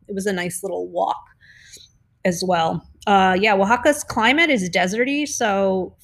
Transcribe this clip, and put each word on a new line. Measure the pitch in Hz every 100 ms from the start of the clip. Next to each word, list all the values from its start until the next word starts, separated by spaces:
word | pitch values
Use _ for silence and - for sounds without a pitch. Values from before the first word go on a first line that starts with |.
| -
it |
was | 196 196
a |
nice | 185 175 -
little | 190 180 180
walk | 175 190 - - _ - - - - - _ _ _
as | 185 175 185
well. | 170 165 170 - _ -
Uh, | 196 190 185
yeah, | 214 196
Oaxaca's | 196 247 302 294
climate | - 240 220 294 339
is | 254 180
deserty, | 180 180 220 254 285 285
so | - 226 196 196 190 185 -